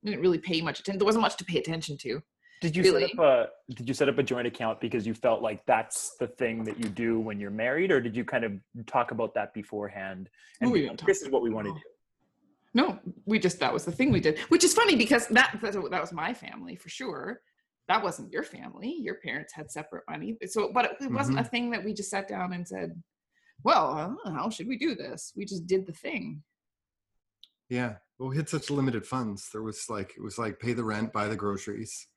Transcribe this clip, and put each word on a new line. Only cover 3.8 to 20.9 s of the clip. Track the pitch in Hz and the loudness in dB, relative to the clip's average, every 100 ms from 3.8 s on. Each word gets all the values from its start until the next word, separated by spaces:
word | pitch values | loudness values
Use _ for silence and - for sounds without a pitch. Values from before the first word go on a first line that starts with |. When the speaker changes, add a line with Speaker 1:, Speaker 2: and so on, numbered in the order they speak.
| 120 | -6
Speaker 2:
you | |
set | 131 135 | 2 2
up | 120 | 4
a | |
joint | 127 123 120 | 0 0 -2
account | - 113 110 | -2 -2 -2
because | 117 120 107 | -2 -2 -2
you | |
felt | 110 123 110 | 0 2 2
like | 113 107 - | 0 -2 2
that's | 120 113 - - - | 2 2 -6 -8 -6
the | 120 | -6
thing | - 120 113 | -2 -2 -2
that | 110 107 | -4 -4
you | 110 | -4
do | 98 117 113 | 0 0 2
when | 110 104 | 0 -4
you're | 101 | -6
married, | 104 117 147 185 | -2 0 2 4
or | 147 | 4
did | 120 110 | 2 -4
you | |
kind | 113 127 113 | -2 -2 -2
of | 98 _ 120 110 | -4 _ -14 -2
talk | 131 117 | 0 0
about | 117 113 - | -2 -2 -2
that | 104 | -4
beforehand | - 101 104 101 98 95 95 95 _ - - | -8 -8 -8 -8 -8 -10 -10 -14 _ -20 -2
and | 240 | 2
Speaker 1:
No, | |
we | 214 | 4
Speaker 2:
be | 135 | 2
Speaker 1:
didn't | |
Speaker 2:
like, | - | 0
Speaker 1:
talk | 170 | 2
Speaker 2:
"This | 190 | 2
is | 143 | 4
Speaker 1:
about | 131 | 2
Speaker 2:
what | |
we | 117 | 2
Speaker 1:
it | |
Speaker 2:
wanna | 110 104 | 0 -4
Speaker 1:
at | |
all. | - | -8
Speaker 2:
do"? | - _ _ _ _ _ _ _ _ | -14 _ _ _ _ _ _ _ _
Speaker 1:
No, | 233 330 185 - - - | 2 2 0 -10 -10 -2
we | 214 | 2
just, | 185 - | 2 2
that | 127 | 0
was | 123 175 | 0 -4
the | |
thing | 160 269 | 0 4
we | 202 | 6
did, | 151 156 - | 4 0 2
which | 339 359 | 6 6
is | |
funny | - 466 277 | 6 6 6
because | 220 247 - | 6 4 6
that, | 226 254 196 | 4 4 2
that, | 220 | -4
that | 196 147 180 | -4 -2 -4
was | 160 | -4
my | 170 165 | -4 -4
family | 240 - - - 180 | -6 -12 -14 -14 -14
for | 165 | -14
sure. | - 262 147 180 247 _ _ _ _ - | -10 -8 -8 -8 -10 _ _ _ _ 2
That | 208 | 2
wasn't | 196 - 107 | 2 -4 -6
your | - | -6
family. | - - - - 226 339 | -6 -10 -16 -10 -8 -6
Your | 226 - | -6 -6
parents | 156 131 156 | -8 -8 -8
had | - 151 | -14 -12
separate | 156 151 170 - | -12 -10 -14 -10
money. | 156 175 226 185 | -8 -8 -8 -4
So, | 220 202 | -2 0
but | 233 | 2
it, | 233 | 0